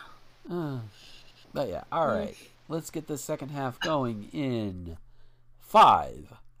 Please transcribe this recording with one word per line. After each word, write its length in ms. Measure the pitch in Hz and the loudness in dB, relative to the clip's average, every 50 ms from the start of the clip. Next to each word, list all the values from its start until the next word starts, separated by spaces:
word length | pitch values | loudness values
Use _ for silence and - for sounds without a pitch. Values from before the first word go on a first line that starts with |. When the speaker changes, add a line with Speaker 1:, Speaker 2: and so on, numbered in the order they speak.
| - - - - - - - - - - | -14 -16 -20 -20 -20 -20 -20 -18 -12 -8
Speaker 1:
Uh, 300 | 175 175 160 147 135 123 113 104 - - - - - - - - - - - - - | -6 -4 -4 -4 -4 -6 -8 -10 -14 -18 -20 -20 -20 -20 -20 -20 -20 -20 -20 -10 -6
but 160 | 143 139 107 | -4 -4 -4
yeah, 140 | 87 71 - - | -4 -6 -6 -4
all 160 | - 170 160 | 0 0 2
right. 240 | 135 110 104 104 104 - | 2 2 2 0 -4 -6
Speaker 2:
Mm. 120 | - - - - - - - | -12 -18 -20 -20 -20 -12 -8
Speaker 1:
Let's 220 | 151 165 160 - | -6 -6 -6 -6
get 180 | - 165 156 - | -8 -8 -6 -6
this 120 | 151 135 | -8 -6
second 280 | - - 156 147 147 135 | -6 -6 -6 -6 -6 -8
half 320 | 147 143 135 127 120 - | -6 -4 -4 -4 -4 -4
going 480 | - 170 160 147 131 120 113 104 101 - - | -2 0 0 0 0 0 -2 -4 -8 -8 -6
in 640 | 156 143 131 123 117 107 101 92 90 87 82 80 - - - - - - - - - - - - - | -4 -2 0 0 0 -2 -2 -4 -6 -10 -12 -12 -14 -16 -20 -20 -20 -20 -20 -20 -20 -20 -20 -20 -20
five, 760 | - - - 220 202 139 104 85 73 65 - 71 78 - - - - - - - | -4 4 8 10 10 10 10 6 4 0 -8 -12 -16 -18 -20 -20 -20 -20 -20 -20